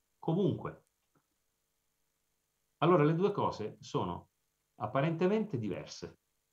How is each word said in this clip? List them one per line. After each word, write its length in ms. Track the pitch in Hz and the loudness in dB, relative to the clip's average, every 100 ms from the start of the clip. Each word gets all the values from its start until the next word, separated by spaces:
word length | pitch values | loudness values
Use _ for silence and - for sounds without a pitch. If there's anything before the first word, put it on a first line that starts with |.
| _ _ | _ _
comunque. 680 | - 165 180 - 87 - _ _ _ _ _ _ _ _ _ _ _ _ _ _ _ _ _ _ _ - | -2 2 2 0 -6 -12 _ _ _ _ _ _ _ _ _ _ _ _ _ _ _ _ _ _ _ 0
Allora 260 | 156 175 | 4 6
le 100 | 147 | 6
due 180 | 165 196 | 4 0
cose 440 | 202 101 - 107 - | 0 -2 -2 -8 -10
sono 500 | - 135 92 87 - _ _ _ _ - | -6 -4 -2 -6 -10 _ _ _ _ -10
apparentemente 800 | 110 135 160 160 180 214 214 120 | -4 0 0 2 2 0 -2 -4
diverse, 600 | 107 78 73 - 82 78 _ _ _ | -4 -6 -8 -12 -14 -16 _ _ _